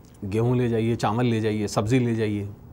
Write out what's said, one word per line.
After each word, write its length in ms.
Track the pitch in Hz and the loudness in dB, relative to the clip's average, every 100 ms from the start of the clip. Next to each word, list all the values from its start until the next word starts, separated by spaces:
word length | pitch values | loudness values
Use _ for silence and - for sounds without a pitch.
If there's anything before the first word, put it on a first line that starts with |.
| - - 101 | -20 -12 -4
गेहूँ 320 | 107 117 123 | 0 2 2
ले 120 | 123 | 2
जाइए, 260 | 113 113 113 | 2 0 0
चावल 300 | 113 113 123 | 0 0 2
ले 160 | 113 | 2
जाइए, 260 | 110 107 101 | 0 0 -2
सब्ज़ी 320 | - 107 131 | -2 0 2
ले 160 | 120 113 | 2 0
जाइए", 280 | 107 104 98 101 - | -2 -2 -6 -12 -20